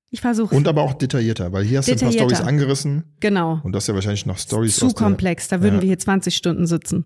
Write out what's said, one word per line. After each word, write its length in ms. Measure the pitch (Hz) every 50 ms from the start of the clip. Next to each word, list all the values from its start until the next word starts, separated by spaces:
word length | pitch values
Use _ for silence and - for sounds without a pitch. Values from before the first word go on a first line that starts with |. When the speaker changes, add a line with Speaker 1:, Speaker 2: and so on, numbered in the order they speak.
| _ _ -
Speaker 1:
Ich 60 | -
versuch's. 300 | - 240 233 220 226 196 -
Speaker 2:
Und 140 | 139 147 175
aber 140 | 156 151 151
auch 100 | 135 135
detaillierter, 600 | - 156 - - 131 113 113 110 - 92 87 95
weil 100 | 98 101
hier 140 | 107 131 135
hast 80 | 131 -
du 60 | 254
ein 40 | 117
paar 100 | - -
Speaker 1:
Detaillierter. 260 | 117 - 127 123 123
Speaker 2:
Storys 120 | - 117 -
angerissen. 680 | 147 147 143 131 139 139 - 143 143 156 165 - _ -
Speaker 1:
Genau. 400 | - 208 202 185 170 160 160 160 -
Speaker 2:
Und 80 | 92
du 60 | 90 101
hast 100 | - -
ja 60 | 107
wahrscheinlich 300 | 95 98 104 101 101 -
noch 120 | 101 95 -
Storys 380 | - - 110 110 113 110 104
Speaker 1:
Zu 120 | - 240 254
Speaker 2:
aus 60 | 214
der 120 | - 220
Speaker 1:
komplex, 420 | 202 196 190 185 185 170 - - -
da 140 | 190 180 180
würden 120 | 208 202
Speaker 2:
Ja. 60 | 196
Speaker 1:
wir 60 | 180 190
hier 100 | 185 175
zwanzig 360 | - 196 196 190 - 180 -
Stunden 320 | - - 180 160 - 175 165
sitzen. 380 | 165 151 - - 175 180 165